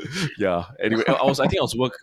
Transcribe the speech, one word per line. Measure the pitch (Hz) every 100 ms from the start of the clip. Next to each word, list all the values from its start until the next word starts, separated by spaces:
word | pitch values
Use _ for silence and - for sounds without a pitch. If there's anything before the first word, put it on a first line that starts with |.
| - 165 170 -
yeah. | 98 87 87 -
Anyway, | 107 113 120
I | 131
was, | 135 135
I | 139
think | 185
I |
was | 131 117
work-, | 127 -